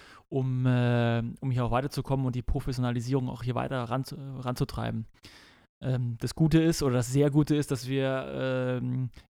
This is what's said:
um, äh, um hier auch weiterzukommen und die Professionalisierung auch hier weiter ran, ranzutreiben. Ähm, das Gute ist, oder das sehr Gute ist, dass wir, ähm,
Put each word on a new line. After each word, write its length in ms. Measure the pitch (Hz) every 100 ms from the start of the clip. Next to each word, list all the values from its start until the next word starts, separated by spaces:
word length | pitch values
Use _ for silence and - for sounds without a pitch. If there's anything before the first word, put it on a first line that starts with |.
| - - -
um, 360 | 135 131 127 127
äh, 560 | 123 120 120 117 117 117 -
um 100 | 135
hier 160 | 123 117
auch 60 |
weiterzukommen 560 | 120 143 - - 135 131
und 80 | 120
die 80 |
Professionalisierung 840 | - 139 139 123 123 120 120 135 127
auch 120 | 120
hier 140 | 120 120
weiter 260 | 127 131 117
ran, 180 | 131 135 143 139 131
ranzutreiben. 720 | 123 123 - - 113 113 - - - - - - _ _
Ähm, 360 | 131 127 120 117
das 160 | 139 -
Gute 260 | 160 160
ist, 220 | 160 160
oder 140 | 139 123
das 140 | 120
sehr 200 | 139 147
Gute 240 | 147 147 147
ist, 160 | 139
dass 160 | 131 123
wir, 400 | 135 135 131 135
ähm, 800 | 135 131 127 127 127 123 127 127 - -